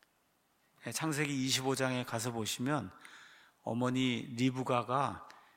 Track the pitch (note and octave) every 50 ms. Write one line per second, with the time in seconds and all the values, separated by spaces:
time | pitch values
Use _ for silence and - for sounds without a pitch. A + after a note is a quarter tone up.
0 | _ _ _ _ _ _ _ _ _ _ _ _ _ _ _ _ - A#2 A#2 -
1 | D#3 D#3+ D3 C#3 D3+ C#3+ C#3+ C3+ B2+ C3 B2+ C3 C3 C3 C3+ B2+ C3 B2+ B2+ B2+
2 | A#2+ - - A2+ G#2+ B2+ A#2 A#2 G#2+ G2 - - B2 C3+ D3+ C#3+ G2 F#2 - -
3 | - - - - - - - - - - _ _ - - A2+ A#2+ B2 B2+ B2+ C3
4 | C3 B2+ A#2+ A#2 A#2 C#3+ B2 A2+ B2 C3 B2+ C3 B2+ C3+ C3 A#2+ A#2 A#2+ B2 C#3
5 | C#3 A#2 F#2+ - - - - - - - -